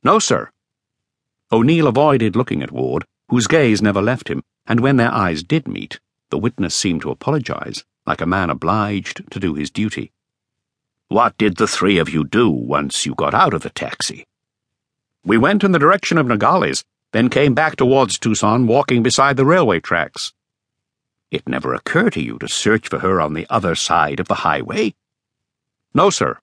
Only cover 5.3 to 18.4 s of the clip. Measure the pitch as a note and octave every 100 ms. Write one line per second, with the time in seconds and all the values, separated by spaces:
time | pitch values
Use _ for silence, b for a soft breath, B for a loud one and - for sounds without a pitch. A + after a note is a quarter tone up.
5.3 | D#2 E2+ - - C2+ G1+ - _ _ _
6.3 | C#2+ G#2+ - F2 - G2+ D#2+ - - -
7.3 | D3+ - - - - - _ - F2 F2
8.3 | F#2+ F2+ C2+ D#2+ G#2+ G#2 G2+ F#2 - -
9.3 | - F#2+ D2 D2 - G#2+ - - _ _
10.3 | _ _ _ _ _ _ _ _ G#2 A#2
11.3 | - G#2+ F2 G#2+ - F#2+ F#2+ E2 D#2+ C2+
12.3 | G#2+ A#2 C2+ A#1 C#2+ D2 - D2+ - C#2+
13.3 | G#2 F3+ D#2+ - - - - - - -
14.3 | _ _ _ _ _ _ _ _ _ F2
15.3 | A2+ C3+ G3+ G3 F3 D3 G3 - E3+ B2+
16.3 | A2 G#2 F3+ D#2 C2+ - _ _ G#2 B2
17.3 | B2+ D3 B2 D#3 - B2+ C3+ B2+ - A#2+
18.3 | G#2+